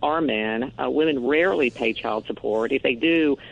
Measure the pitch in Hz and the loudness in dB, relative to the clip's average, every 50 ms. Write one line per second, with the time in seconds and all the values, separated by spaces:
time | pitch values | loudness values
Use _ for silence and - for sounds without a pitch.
0 | 147 147 156 165 160 127 110 107 107 110 110 113 127 139 - - 139 127 131 151 | -2 0 0 0 0 0 0 0 0 0 -2 -2 -4 -6 -6 -4 -4 0 0 2
1 | 160 160 143 127 120 135 147 160 175 196 196 165 135 120 - - 120 113 110 - | 2 2 0 0 0 2 2 4 2 2 2 2 0 0 0 0 -2 -2 -2 -2
2 | - 113 107 110 - - 107 - - 113 107 110 113 120 139 131 - 139 123 113 | -4 -4 -4 -4 -4 -6 -8 -6 -4 -2 0 0 0 0 0 0 0 -2 0 0
3 | 156 165 165 165 156 147 139 - - - | 0 2 2 2 2 2 0 0 -4 -12